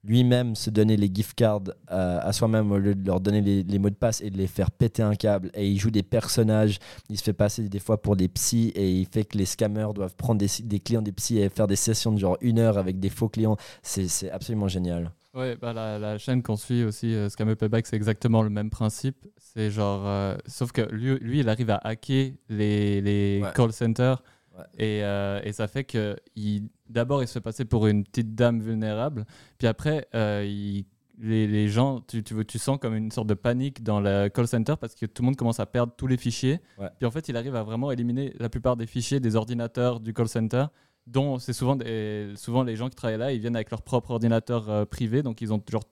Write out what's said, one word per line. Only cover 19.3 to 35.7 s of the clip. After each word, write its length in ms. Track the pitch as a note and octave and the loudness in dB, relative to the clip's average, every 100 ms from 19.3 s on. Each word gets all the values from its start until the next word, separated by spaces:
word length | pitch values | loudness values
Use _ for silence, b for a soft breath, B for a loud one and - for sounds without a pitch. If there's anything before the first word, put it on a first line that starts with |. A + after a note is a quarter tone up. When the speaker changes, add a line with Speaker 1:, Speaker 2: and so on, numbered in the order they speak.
| _ | _
Speaker 2:
C'est 320 | _ A2 G#2+ | _ -4 -2
genre, 320 | G#2 G2+ G2+ G2+ | 0 0 0 -2
euh, 320 | G2 G2 F#2+ - | -2 -2 -4 -10
sauf 260 | - B2 | -6 -4
que 100 | - A2 | -2 -2
lui, 260 | A2 B2 C3+ | -2 -2 -2
lui, 200 | A#2 C#3+ | 0 0
il 100 | A#2+ | 2
arrive 220 | A2 A2+ | 0 0
à 60 | G2+ | 0
hacker 560 | A2+ A2+ - C3+ C3+ C#3 - | -2 -8 0 0 0 -4 -6
les, 540 | G#2+ G#2 G#2 G#2 G2+ | 0 2 4 2 2
les 400 | G2+ G2+ G2+ G2 | 2 2 2 2
Speaker 3:
Ouais. 80 | G3 - | 0 2
Speaker 2:
call 180 | A#2 | 2
centers. 480 | A2 A#2 A2+ B2+ B2+ b b b F#2 | 2 0 2 2 2 b b b -20
Speaker 1:
Ouais. 60 | - - | -20 -4
Speaker 2:
Et, 260 | G#2+ G#2 | -2 0
euh, 360 | G2+ G2+ G2+ G2+ | -2 -2 -2 -4
et 100 | G#2 | -6
ça 140 | G#2 G#2+ | -4 -4
fait 160 | C#3 C3+ | -4 -4
que 320 | A#2 G#2 G2+ _ - | -2 -2 -4 _ -6
il, 320 | G#2 G#2 G#2+ _ - | -2 -2 -4 _ -6
d'abord, 340 | A#2 A#2+ C#3+ | -2 0 0
il 40 | B2 | -2
se 60 | |
fait 80 | A#2 | -6
passer 220 | A2+ - A#2+ | -8 -6 0
pour 220 | A#2+ G#2+ | 4 4
une 160 | G#2 | 4
petite 320 | G2 - A2 A2 | 2 -2 -4 2
dame 240 | A#2+ A#2 | 4 4
vulnérable. 640 | A2 A2 G#2+ G#2+ C3+ C#3 A2 B B _ | -2 -2 -2 -2 -4 -4 -10 B B _
Puis 100 | A#2 | 0
après, 400 | - D3+ D#3 - | 0 -2 -2 -2
euh, 320 | A#2 G#2+ G#2 G2+ | -2 0 0 -2
il, 400 | G2+ G2+ G2+ F#2+ _ _ - | -4 -4 -6 -6 _ _ -10
les, 280 | A2 A2 G#2+ | 0 2 4
les 200 | G#2+ G#2 | 4 2
gens, 320 | G#2+ C3+ B2+ | 2 2 0
tu, 220 | - A2+ | -6 -8
tu, 220 | G#2+ A2 G#2+ | -6 -6 -4
tu 140 | A#2 | -4
sens 180 | - C#3 | -2 -2
comme 140 | A#2+ A2 | -2 -2
une 160 | A2 | -4
sorte 160 | A#2+ A2 | -4 -2
de 60 | |
panique 500 | G2+ B2 B2 C#3 C3+ | 0 0 0 -2 -4
dans 160 | A2+ G#2 | -2 0
le 260 | G2+ G2 G2+ | 2 2 0
call 180 | - A#2+ | 0 0
center 260 | A#2 A2 D#3 | 0 0 -2
parce 160 | A#2 - | -6 -8
que 100 | A2 | -10
tout 160 | - | -2
le 60 | B2 | -2
monde 80 | C3+ | 2
commence 240 | A#2 A#2 | 0 0
à 60 | |
perdre 280 | G#2 | -2